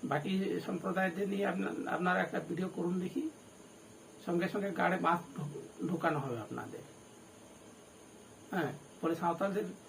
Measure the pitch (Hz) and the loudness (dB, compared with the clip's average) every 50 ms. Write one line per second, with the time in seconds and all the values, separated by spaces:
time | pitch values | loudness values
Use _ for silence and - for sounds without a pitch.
0 | - 143 139 147 147 196 190 190 196 - 170 175 - - 190 170 170 190 180 185 | 0 2 2 2 2 2 2 2 4 4 2 0 0 0 -2 0 0 0 2 4
1 | 190 185 165 185 202 190 196 196 202 190 180 190 196 - - - - 185 185 - | 2 2 2 0 0 0 2 2 2 2 2 2 0 0 0 -2 -2 0 0 2
2 | 180 180 180 185 180 180 - 175 156 - 170 160 185 190 - - 175 175 180 185 | 4 4 4 4 2 2 0 -4 -2 -2 -2 -2 -2 -2 0 0 0 2 2 2
3 | 180 180 - 269 294 320 - - - - - - - - - - - - - - | 0 0 0 0 -2 -2 -4 -6 -18 -20 -20 -20 -20 -20 -20 -20 -20 -20 -20 -20
4 | - - - - - - 180 175 180 185 - 208 196 196 175 165 180 170 185 180 | -20 -20 -18 -12 -4 0 2 2 2 2 0 0 0 0 2 4 4 4 4 4
5 | - 160 170 175 - - - - 147 - - - - - - - - 156 175 160 | 4 4 4 4 2 -4 -6 -6 -4 -4 -4 -8 -10 -12 -8 -4 -2 0 0 4
6 | 170 165 156 147 131 135 120 110 107 - 127 120 - - - - - - - - | 4 4 4 4 0 -2 -2 -4 -4 -4 -6 -6 -6 -6 -10 -12 -12 -14 -16 -20
7 | - - - - - - - - - - - - - - - - - - - - | -20 -20 -20 -20 -20 -20 -20 -20 -20 -20 -20 -20 -18 -20 -20 -20 -20 -20 -20 -20
8 | - - - - - - - - - - - 185 156 135 - - - - - - | -20 -20 -20 -20 -20 -20 -20 -20 -12 -4 -2 0 0 0 -2 -6 -12 -16 -14 -2
9 | - 165 165 165 180 170 170 175 196 202 190 202 214 180 - - - | 0 0 2 2 2 2 2 4 2 2 2 0 -2 -2 -6 -10 -14